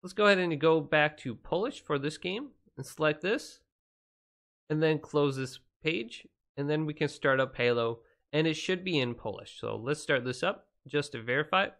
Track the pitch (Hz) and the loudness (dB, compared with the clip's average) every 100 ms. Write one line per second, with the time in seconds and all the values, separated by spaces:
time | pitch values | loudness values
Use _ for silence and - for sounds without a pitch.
0 | 185 - 208 196 180 151 156 160 147 156 | -12 4 6 6 4 4 4 4 4 4
1 | 151 151 131 113 - 165 233 - - 143 | 4 2 -10 -10 -4 -2 -2 -6 -4 -2
2 | 139 151 180 196 285 _ _ - 135 - | -2 -6 -6 -6 -8 _ _ -16 -14 -2
3 | 156 151 180 254 - - _ _ _ _ | 0 0 -2 -2 -4 -20 _ _ _ _
4 | _ _ _ _ _ _ _ 156 156 151 | _ _ _ _ _ _ _ 0 2 2
5 | - 147 143 135 131 - _ _ 156 170 | 0 0 0 0 -8 -10 _ _ -4 -4
6 | 226 - - _ _ - 143 151 156 151 | -8 -14 -20 _ _ -8 -2 -2 -2 -2
7 | 147 - 147 131 131 - 123 120 117 117 | -4 0 0 2 0 0 2 2 0 -4
8 | _ _ _ 147 160 156 - 185 185 160 | _ _ _ 0 0 0 -2 -4 0 0
9 | 123 120 113 98 95 - 110 107 113 147 | 0 -4 -8 -10 -14 -10 -6 -6 -4 -6
10 | - 139 123 123 170 214 _ _ - 147 | 0 0 0 -2 -4 -4 _ _ -6 -4
11 | 143 120 113 127 151 185 202 - | -4 -8 -2 -2 2 0 0 -6